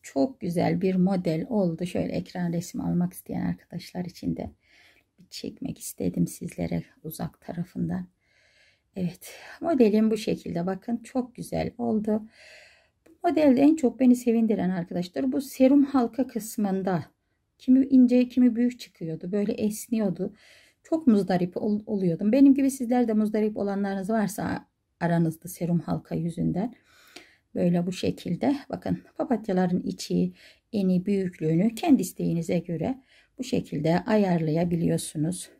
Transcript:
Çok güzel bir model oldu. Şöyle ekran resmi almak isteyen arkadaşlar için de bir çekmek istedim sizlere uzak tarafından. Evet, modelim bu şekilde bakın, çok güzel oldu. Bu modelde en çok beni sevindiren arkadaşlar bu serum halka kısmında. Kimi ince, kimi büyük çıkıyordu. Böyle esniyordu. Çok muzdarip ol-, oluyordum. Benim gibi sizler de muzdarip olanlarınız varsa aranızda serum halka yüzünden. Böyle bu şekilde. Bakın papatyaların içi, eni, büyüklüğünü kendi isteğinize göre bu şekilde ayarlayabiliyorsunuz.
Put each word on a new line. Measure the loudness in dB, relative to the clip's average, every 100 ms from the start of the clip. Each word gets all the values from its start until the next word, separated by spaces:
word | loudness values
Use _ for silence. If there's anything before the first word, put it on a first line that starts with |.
Çok | -6 -2 -2 -2
güzel | -4 0 0 2
bir | 0 2
model | 2 2 0 -2 -2
oldu. | 0 0 -2 -6
Şöyle | -4 -4
ekran | -4 -6 -6 -4
resmi | -4 -6 -6
almak | -2 0 -2
isteyen | -4 -10 -6 -4
arkadaşlar | -6 _ -14 -10 -10 -10
için | -8 -6 -6
de | -8 -12 _ _ _ _ _ _
bir | -20
çekmek | -14 -14 -10 -12 -10
istedim | -14 -6 -4 -2 -4
sizlere | -4 -12 -8 -4 -4 -8 _
uzak | -16 -10 -12 _
tarafından. | -14 -10 -10 -6 -6 -6 -10 _ _ _ _ _ _ _ _ -8
Evet, | -8 -8 -20 -20 -20 -8
modelim | -2 0 0 0 -2
bu | -4
şekilde | -6 -8 -8 -8 -6
bakın, | -8 -8 -10
çok | -8 -8 -8 -12
güzel | -10 -6 -8 -6
oldu. | -4 -4 -2 -4 -6 _ -20 -20 -20 _ _ _ _
Bu | _ -2
modelde | 4 4 6
en | 6 6
çok | 0 4
beni | 4 4
sevindiren | 4 2 2 2 0
arkadaşlar | -2 -4 -4 -4 -4 -2
bu | -2
serum | -6 4 6 6
halka | 6 2 0 -2 -4
kısmında. | -4 -8 -4 0 0 0 -2 -4 _ _ _ _ _
Kimi | 4 4 8
ince, | 6 8 6 4
kimi | 4 4 4
büyük | 0 -2
çıkıyordu. | -18 _ -8 -6 -4
Böyle | -2 -2
esniyordu. | 0 -2 -4 -4 -2 0 -2 -6 -8 -20 -20 _ _
Çok | -4 2 4
muzdarip | 4 4 0 0 -2
ol-, | -2 -2 -2
oluyordum. | -2 0 0 2
Benim | 6 8
gibi | 8 2
sizler | -2 0 2 2
de |
muzdarip | 2 2 0 0 -2
olanlarınız | -4 -2 -2 -4 -2
varsa | 0 0 -2 -6 -6 -10 _ _ _
aranızda | 0 2 2 -2 -14
serum | -8 -2 -2
halka | 0 -6 -4 -4
yüzünden. | -4 -2 -2 -2 -4 -8 _ _ -20 -20 -20 _ _ 0
Böyle | 2 2 -2
bu |
şekilde. | -2 -4 -4 -6 -2 -2 -2 -6
Bakın | -10 -6 -6 -6 -8
papatyaların | -4 -2 0 0 0 0
içi, | -4 -8 -4 0 0 -4 -20 _ _
eni, | -2 2 0 0
büyüklüğünü | -2 -2 -4 0 2 2 0
kendi | 4 4
isteğinize | 4 -4 -2 -2 -2 -4
göre | -2 -4 -4 -4 _ -20 _ -14
bu |
şekilde | -4 -4 -4 -4 0 0
ayarlayabiliyorsunuz. | 2 2 2 2 0 0 0 0 0 0 -4 -4 -4 -4 -12